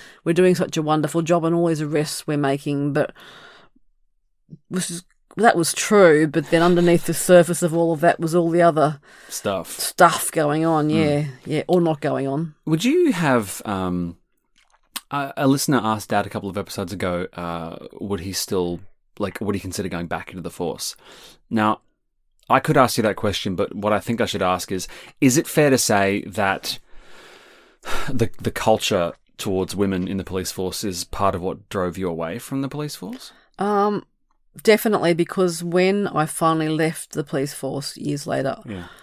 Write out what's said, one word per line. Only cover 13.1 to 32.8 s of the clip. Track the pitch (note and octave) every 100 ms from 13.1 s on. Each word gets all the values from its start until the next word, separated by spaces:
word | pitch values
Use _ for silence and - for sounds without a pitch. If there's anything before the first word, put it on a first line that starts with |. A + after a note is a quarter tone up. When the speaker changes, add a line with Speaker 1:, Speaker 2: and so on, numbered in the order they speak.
Speaker 2:
have, | F3 D#3+ B2 G2+ -
um, | - G2 F#2 F2+ F2 E2+ _ _ _ _ _ _ _ - -
a, | C#3+ C#3 -
a | C#3
listener | C#3 - C3
asked | A2 A2 -
Dad | G#2 G2
a |
couple | G#2+ G2
of | F#2+
episodes | F#2+ - F#2
ago, | G2 F#2 F2 F#2
uh, | - F2 E2+ E2 - - -
would | G2+ G2
he | F2+
still | F2+ - G2 F2 F2 - - _ -
like, | G2 -
would | G2+
he | G2+
consider | G2 F2+ F#2+
going | F2 E2+
back | E2 -
into | F#2
the | E2
force? | - F2 - - - - - - - _
Now, | A2+ G#2+ - _ _ _ _ _ _ -
I | C3
could | - D3+
ask | B2 -
you |
that | G#2+ G2
question, | G#2 - G#2+
but | F2+ G2+
what | - G#2
I | G#2
think | - A#2
I | G2+
should | G2
ask | F#2 F2+ -
is, | F#2+ - - - -
is | C3+ B2+
it | D#3+
fair | - D3
to | B2+
say | - G#2 G2 G2+ -
that | G2+ G2 F#2+ - - - - - - - - - - _ _ - - -
the, | A#2 G#2+ -
the | G#2
culture | - - A2 - G2+ E2+ - _ -
towards | G#2+ F#2+ F#2 F#2
women | G2+ F#2 F2+
in | F#2+
the |
police | F#2 F#2 F#2
force | - F#2 -
is | G#2+ F2
part | - - G2
of | F#2
what | F2+ - -
drove | G2+ F2+ E2+
you | F#2
away | E2 E2 G#2+
from | - C3+
the | C#3
police | D3